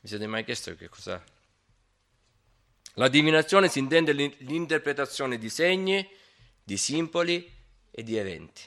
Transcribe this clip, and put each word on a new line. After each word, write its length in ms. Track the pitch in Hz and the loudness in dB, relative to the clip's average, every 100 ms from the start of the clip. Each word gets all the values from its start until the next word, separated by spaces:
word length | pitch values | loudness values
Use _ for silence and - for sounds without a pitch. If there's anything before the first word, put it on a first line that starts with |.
Vi 80 | 104 | -10
siete 180 | 104 107 | -8 -6
mai 180 | 110 | -6
chiesto 300 | 113 120 - | -6 -8 -10
che 140 | 82 85 | -14 -18
cos'è? 320 | - - 92 - _ _ _ _ _ _ _ _ _ _ _ _ _ _ _ - | -16 -12 -12 -12 _ _ _ _ _ _ _ _ _ _ _ _ _ _ _ -20
La 140 | - 127 | 0 4
divinazione 600 | 139 151 156 156 190 185 | 6 6 4 6 4 4
si 100 | - | 2
intende 340 | 135 160 160 | 2 4 4
l'in-, 220 | 143 143 - | 2 0 -4
l'interpretazione 1000 | 127 160 165 156 147 143 135 - 135 120 | -8 -6 0 0 0 -2 -4 -4 -4 -4
di 100 | 110 | -6
segni, 580 | - 170 185 190 196 190 - _ _ - _ | 0 2 2 0 -2 -2 -14 _ _ -20 _
di 140 | - 98 | -8 -4
simboli 720 | - 147 165 170 170 175 175 - - _ _ | -2 -2 -2 -2 0 -2 -4 -20 -20 _ _
e 120 | - | -14
di 140 | 113 110 | -4 -4
eventi. 460 | 98 82 78 - | -4 -8 -14 -20